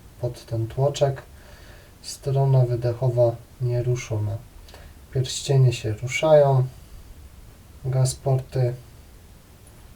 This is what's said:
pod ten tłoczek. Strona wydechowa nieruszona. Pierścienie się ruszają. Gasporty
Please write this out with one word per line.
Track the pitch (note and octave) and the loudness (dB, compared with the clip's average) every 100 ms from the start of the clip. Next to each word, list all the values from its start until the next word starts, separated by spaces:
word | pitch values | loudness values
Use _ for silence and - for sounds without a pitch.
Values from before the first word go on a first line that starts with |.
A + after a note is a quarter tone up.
| - - | -20 -10
pod | A#2 - - | -8 -8 -8
ten | A2+ A2+ | -6 -4
tłoczek. | - C#3 - C#3 C3 - - - - - - - - | -2 -2 2 0 0 -10 -20 -20 -20 -20 -20 -20 -20
Strona | - - C#3 C3+ C3+ C3 A#2+ | -16 -10 -4 0 4 4 4
wydechowa | A#2+ B2 A2+ B2+ A#2+ A#2+ A#2 - - | 0 -2 -2 -2 2 2 0 -10 -8
nieruszona. | B2 A#2+ A#2+ B2 - A2 G#2 A2 - - - - - - - | -4 -2 -2 -2 -4 -6 -4 -6 -10 -20 -20 -20 -20 -20 -8
Pierścienie | C3 C3 - - C3+ B2+ | -6 -4 -6 0 4 4
się | A#2 A2 | 2 -4
ruszają. | G#2+ B2+ - D#3 D3+ C#3 C3 C3 - - - - - - - - - - - C3 | -6 -6 -2 4 6 6 4 0 -6 -20 -20 -20 -20 -20 -20 -20 -20 -20 -14 -4
Gasporty | C3 C3 - C#3 C3 - C3 B2+ C3 - - - - - - - - - - - | 0 0 -2 -2 -2 -2 -2 -2 -2 -12 -20 -20 -20 -20 -20 -20 -20 -20 -20 -20